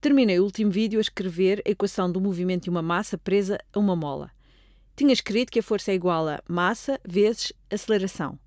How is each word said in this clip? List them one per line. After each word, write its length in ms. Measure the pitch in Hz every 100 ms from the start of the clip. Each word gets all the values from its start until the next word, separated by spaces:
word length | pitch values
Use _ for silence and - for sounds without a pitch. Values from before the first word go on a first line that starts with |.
| 294
Terminei 320 | 285 233 180
o 40 | 196
último 260 | 190 208
vídeo 280 | 190 220 214
a 20 |
escrever 600 | 220 - 185 165 190 202 -
a 40 |
equação 400 | 214 - - 180
do 120 | 175
movimento 420 | 196 175 180 180
de 60 | 175
uma 120 | 175
massa 360 | 165 175 214 185
presa 420 | - 196 190 202 -
a 40 | -
uma 160 | 208
mola. 380 | 175 151 139 143 _ _ _ _ _ _ -
Tinha 160 | 277
escrito 400 | 254 - 208 247
que 80 | 233
a 20 |
força 300 | 208 208 -
é 40 | 190
igual 340 | 180 165 160
a 120 | 151 -
massa 500 | 175 180 226 - 269
vezes 480 | - 175 208 226 - - _
aceleração. 680 | 208 - 214 190 - 147 135